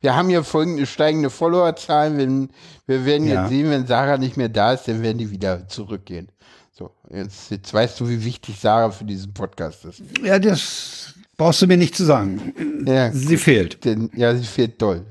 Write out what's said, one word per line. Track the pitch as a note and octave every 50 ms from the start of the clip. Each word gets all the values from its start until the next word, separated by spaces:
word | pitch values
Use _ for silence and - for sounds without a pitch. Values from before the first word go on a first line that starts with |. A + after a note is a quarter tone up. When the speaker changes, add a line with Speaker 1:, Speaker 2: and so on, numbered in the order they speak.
Speaker 1:
Wir | - C3+ B2
haben | D#3 F3+ F#3
hier | F3+ F3 D3
folgende | - - D#3 D#3 F3 E3+ D3 C#3+
steigende | C3+ - - D3+ D#3 D#3 D#3 D3 C3+
Followerzahlen. | - - E3 E3+ E3+ F3+ F3+ E3 E3 - - - D#3 D3+ D3+ D#3 D3+ C#3+
Wenn, | C3+ C3 C3+ C3+ C3+ C3+ - _ - - - - _ -
wir | C3 C3 B2+
werden | C3+ D3 D3 D#3 D#3
Speaker 2:
Ja. | C#3 B2+
Speaker 1:
jetzt | F#2 G#2
sehen, | B2+ C3+ D3 D#3
wenn | D3 C3+ B2+
Sarah | B2 B2 A#2+ C3+ C#3 C#3+ C3+
nicht | C3 C3 B2 C#3+
mehr | B2+ A2+
da | A2 G#2+ G2+ A2+ C3
ist, | B2+ - -
dann | A2+ A2+ A2+
werden | A2+ A2 A2+
die | A2+ G#2
wieder | G2+ F#2+ G2 F#2+ F#2 F2 F2+ F#2+
zurückgehen. | - - G#2+ G2 A2 F#2+ G2 - F2+ E2+ F#2+ G#2 _ _ _ _ - _ _ _
So, | _ _ - - _ _ _ -
jetzt, | - F#2+ F#2+ F#2+ G2 - - -
jetzt | G#2+ G2 G2+ - -
weißt | G#2+ A#2 A#2+ - -
du, | A#2+ A#2+
wie | A#2+ A#2 A2
wichtig | A#2+ A#2+ - - - G#2+ G2+
Sarah | - A2 G#2+ A#2 A2+ A2
für | G2 - G#2+
diesen | G#2 G2 F#2+ F#2+ G2 G2+
Podcast | - F#2+ F#2 - - E2+ D#2 D#2+ - -
ist. | E2 F2 - - - - - -
Speaker 2:
Ja, | G3 G3 G3
das | F#3+ G#3+ F#3+ C#3 - - - - - - - - - - - - - _ _
brauchst | - D#3 E3 D#3 -
du | F#3+ F3+
mir | F#3 F3
nicht | F3+ - - -
zu | F#3
sagen. | D#3 D3 A#2+ G2+ G2 F#2+ G2+ - - - - - - - - C#3+
Speaker 1:
Ja, | C3 C3 C3 B2+ A#2
Speaker 2:
Sie | - C3+ C3 D3 E3+
Speaker 1:
gut. | D#3 -
Speaker 2:
fehlt. | E3 C3+ G#2+ F#2 E2 - _ -
Speaker 1:
Denn, | B2+ A2 G#2+ A2 A2+ -
ja, | A#2 A#2+ A#2 A#2+
sie | B2 A#2+
fehlt | A2+ - - B2 A2+ A2+ _
doll. | A2+ G#2 F#2 E2+ F#2 G#2+